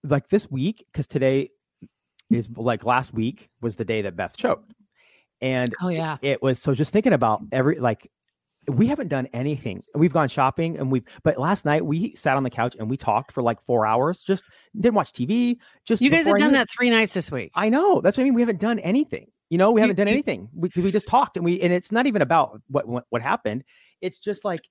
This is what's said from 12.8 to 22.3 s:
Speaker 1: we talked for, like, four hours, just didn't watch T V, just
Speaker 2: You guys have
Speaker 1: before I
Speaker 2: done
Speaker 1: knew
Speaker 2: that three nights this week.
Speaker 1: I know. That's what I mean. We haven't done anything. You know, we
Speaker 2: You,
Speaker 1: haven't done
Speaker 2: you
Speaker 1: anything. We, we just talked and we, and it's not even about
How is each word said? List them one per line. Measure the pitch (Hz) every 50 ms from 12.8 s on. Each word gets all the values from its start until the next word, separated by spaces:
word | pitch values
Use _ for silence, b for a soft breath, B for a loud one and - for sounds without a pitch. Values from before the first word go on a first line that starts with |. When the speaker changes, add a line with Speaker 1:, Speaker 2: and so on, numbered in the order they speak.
| 110 107
Speaker 1:
we | 127 139
talked | - - 104 110 131 -
for, | - -
like, | 123 117 117 -
four | _ - 123 117 110
hours, | 107 110 117 131 156 185 - -
just | - 196 185 b b b b b b b
didn't | 214 196 240 220
watch | 202 160 - -
T | - 123
V, | 135 214 233 247 240 240 240 b b b b b
just | - 226 214
Speaker 2:
You | 247 285
guys | 302 330 330
have |
Speaker 1:
before | 302 311
I | 302
Speaker 2:
done | 302 294
Speaker 1:
knew | 269 269
Speaker 2:
that | 240 -
three | - - 247 247
nights | 233 226 220 202 -
this | 190 165 -
week. | - 127 101 - _
Speaker 1:
I | 165 196 220
know. | 226 285 349 403 370 -
That's | - - 202 -
what | 254
I |
mean. | 277 254
We | 233
haven't | 240 233 220 160
done | 185 220 233 202
anything. | - 160 196 269 302 - - 80 - _ _ _ _ _
You | 165 170
know, | 190 208
we | 240 220
Speaker 2:
You, | 214
Speaker 1:
haven't | 240 196 170
done | 202 202
Speaker 2:
you | 220
Speaker 1:
anything. | 269 285 - 160 95 92 113 135
We, | 175 160 180 -
we | 175 175 196
just | 185 214 -
talked | - - - - - _ 190
and | 170
we, | 170 180 185
and | - 175
it's | 175 180 - -
not | 208 226 262 285
even | 220 208 196
about | 120